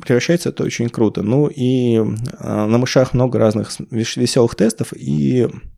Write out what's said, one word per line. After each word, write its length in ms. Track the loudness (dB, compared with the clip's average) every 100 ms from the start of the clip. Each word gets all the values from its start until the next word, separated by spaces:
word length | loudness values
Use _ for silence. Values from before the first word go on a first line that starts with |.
превращается, 440 | 0 0 2 0 -2
это 160 | -4
очень 240 | -4 -2 -4
круто. 340 | 0 0 0
Ну 240 | 0 2 0
и, 500 | 0 0 2 2 2
э, 40 | 0 -2 -6 -8 -6 -2 2
на 120 | 2
мышах 360 | 2 2 2
много 240 | 2 2 2
разных 320 | 2 2 -4
с-, 80 | -10 -8
веш-, 260 | -6 -4 -2
веселых 360 | 0 4 2 2
тестов, 360 | 0 0 -6 -8
и 500 | -4 0 2 2 0 -4 -18